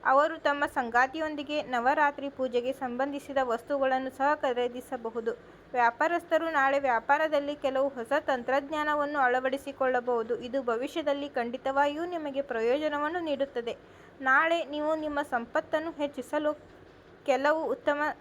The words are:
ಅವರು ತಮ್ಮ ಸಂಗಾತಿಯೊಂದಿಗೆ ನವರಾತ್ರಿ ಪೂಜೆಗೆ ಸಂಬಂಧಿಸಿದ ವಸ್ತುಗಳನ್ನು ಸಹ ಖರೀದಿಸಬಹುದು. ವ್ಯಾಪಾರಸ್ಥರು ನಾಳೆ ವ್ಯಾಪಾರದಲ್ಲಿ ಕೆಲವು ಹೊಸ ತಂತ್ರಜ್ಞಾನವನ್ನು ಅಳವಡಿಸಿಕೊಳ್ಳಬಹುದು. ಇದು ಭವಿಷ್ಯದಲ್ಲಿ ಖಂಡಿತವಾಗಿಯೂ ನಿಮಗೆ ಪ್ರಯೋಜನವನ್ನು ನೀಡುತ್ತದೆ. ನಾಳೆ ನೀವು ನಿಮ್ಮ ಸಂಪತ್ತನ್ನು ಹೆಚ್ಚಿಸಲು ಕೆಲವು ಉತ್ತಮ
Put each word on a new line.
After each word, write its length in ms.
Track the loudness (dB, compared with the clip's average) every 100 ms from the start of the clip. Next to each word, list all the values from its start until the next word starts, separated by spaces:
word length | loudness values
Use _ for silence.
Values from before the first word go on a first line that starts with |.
| 6
ಅವರು 320 | 4 4 0
ತಮ್ಮ 280 | -2 0 -2
ಸಂಗಾತಿಯೊಂದಿಗೆ 960 | -2 0 2 2 0 -6 -6 -4 -4
ನವರಾತ್ರಿ 680 | -2 0 2 4 2 0 -10
ಪೂಜೆಗೆ 440 | -4 -2 0 -2
ಸಂಬಂಧಿಸಿದ 640 | -4 -6 -4 -4 -4 -4 -2
ವಸ್ತುಗಳನ್ನು 680 | 0 -2 -2 0 2 0 -2
ಸಹ 240 | 0 0
ಖರೀದಿಸಬಹುದು. 960 | 2 0 0 -2 -4 -10 -8 -6 -6 -6 -6 -14 -20 -6
ವ್ಯಾಪಾರಸ್ಥರು 800 | 2 2 4 0 0 0 0 2
ನಾಳೆ 280 | 2 4 4
ವ್ಯಾಪಾರದಲ್ಲಿ 800 | 2 0 2 2 4 0 0 -2
ಕೆಲವು 320 | -2 0 0
ಹೊಸ 240 | -2 -2 -2
ತಂತ್ರಜ್ಞಾನವನ್ನು 1000 | 0 -2 0 0 0 -4 0 0 0 2
ಅಳವಡಿಸಿಕೊಳ್ಳಬಹುದು. 1200 | 2 2 0 -2 -6 -2 0 2 0 -2 0 -4
ಇದು 220 | -2 -2
ಭವಿಷ್ಯದಲ್ಲಿ 680 | 0 -2 -2 -2 -2 -2 -2
ಖಂಡಿತವಾಗಿಯೂ 760 | -4 -4 -4 -2 2 2 0
ನಿಮಗೆ 380 | -4 -4 -4 -6
ಪ್ರಯೋಜನವನ್ನು 760 | -4 -2 0 2 0 -2 -2 -2
ನೀಡುತ್ತದೆ. 560 | -4 -2 -2 -4 -8 -10 -16 -20 -20 -4
ನಾಳೆ 440 | 2 4 4 2
ನೀವು 320 | -2 -4 -2 -2
ನಿಮ್ಮ 260 | -2 -4
ಸಂಪತ್ತನ್ನು 680 | -2 -4 -2 -4 0 -4 -4
ಹೆಚ್ಚಿಸಲು 640 | -6 -6 -6 -4 -2 0 -4 -10 -20 -20 -20 -20 -12 0
ಕೆಲವು 440 | 2 4 2 0
ಉತ್ತಮ 320 | -2 0 0 0 -2